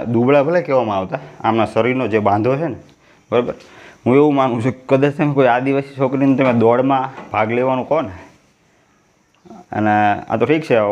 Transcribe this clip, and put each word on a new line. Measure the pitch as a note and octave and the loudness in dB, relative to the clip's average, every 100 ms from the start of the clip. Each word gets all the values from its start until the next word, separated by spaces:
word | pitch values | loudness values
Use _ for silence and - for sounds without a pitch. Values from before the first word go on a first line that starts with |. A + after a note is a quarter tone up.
| G#2+ | 0
દુબળા | A2+ B2 C#3+ | 0 4 4
ભલે | C#3+ F3 | 2 0
કહેવામાં | D3+ C3 A2 G2 | 0 0 0 -4
આવતા, | F#2+ C3+ - - | -4 -8 -12 -6
આમના | A2 A2+ G#2 A2 | -2 0 0 0
શરીરનો | A#2 B2+ A2+ | 0 -2 -2
જે | G#2+ | 0
બાંધો | G#2 G#2 A#2 C#3 | 0 0 0 -2
છે | E3 | -4
ને, | G2 - _ _ _ _ | -8 -16 _ _ _ _
બરાબર, | A#2 A#2+ - - - - - - | -2 -2 -8 -18 -20 -20 -6 2
હું | C3+ | 4
એવું | D3+ C#3 | 4 2
માનું | C3 A#2+ | 0 0
છું | B2+ | -4
કે | - - | -6 0
કદાચ | C3+ C#3+ C#3+ | 2 2 0
તમે | D3 | -2
કોઈ | C#3 B2+ B2 | 2 2 2
આદિવાસી | C3+ C3+ C#3 B2+ | 0 -2 -4 -4
છોકરીને | C3+ C3+ C#3 C3+ | -2 0 2 2
તમે | C3 | 2
દોડમાં | A#2+ A2+ A#2+ C3+ C3+ C3 - - | 2 4 2 2 0 -4 -10 -6
ભાગ | G#2+ A2 | -2 -2
લેવાનું | A#2+ C3 C3 A2+ | 0 -2 -2 -2
કહો | D3+ | -4
ને, | A2+ F2 - _ _ _ _ _ _ _ _ _ _ _ - G2 - | -4 -12 -20 _ _ _ _ _ _ _ _ _ _ _ -20 -20 -12
અને | G#2+ G#2+ G#2 G#2 G2+ - | -4 0 2 2 -2 -4
આ | A2+ | -4
તો | A#2+ | -2
ઠીક | D#3+ | -2
છે, | - A#2 G#2 | 0 0 0